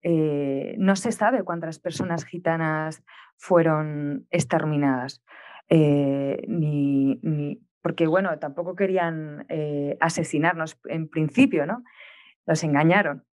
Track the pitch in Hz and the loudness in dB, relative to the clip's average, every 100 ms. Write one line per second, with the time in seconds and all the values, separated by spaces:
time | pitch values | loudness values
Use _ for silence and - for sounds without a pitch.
0 | 175 165 156 143 143 135 - - 190 196 | 2 2 2 0 -2 -4 -6 -2 2 2
1 | 240 226 214 254 180 170 165 160 175 151 | 0 0 0 0 -2 -6 -6 -8 -10 -6
2 | 180 165 - 175 175 165 160 156 156 156 | -4 -4 -6 -6 -2 0 0 -2 -4 -8
3 | _ - - _ - 180 165 151 156 147 | _ -20 -20 _ 2 4 4 2 0 -4
4 | 147 139 - 180 - 165 156 147 143 131 | -4 -6 -4 -2 0 0 0 2 2 0
5 | 135 - _ - - - _ 165 151 143 | -4 -12 _ -20 -20 -20 _ 4 6 4
6 | 139 139 139 - - 175 151 147 139 139 | 2 0 -2 -6 -4 -2 0 0 0 2
7 | 135 - 160 151 143 - _ _ - - | 2 0 -2 -2 -4 -8 _ _ -8 -2
8 | 165 175 190 156 151 139 175 185 196 185 | 2 2 0 -4 -8 -8 -8 -2 0 0
9 | 170 160 156 147 - 165 151 147 143 - | -2 -4 -8 -12 -8 -6 -4 -4 -4 0
10 | 165 165 165 151 165 170 160 - - 165 | 0 0 -4 0 0 0 -6 -8 -8 -6
11 | 156 - 156 - 269 165 147 233 247 _ | -4 -2 -2 4 4 4 -2 -4 -10 _
12 | - - - _ - 160 165 143 160 185 | -20 -20 -20 _ -2 0 2 4 6 6
13 | 175 135 _ | 4 -4 _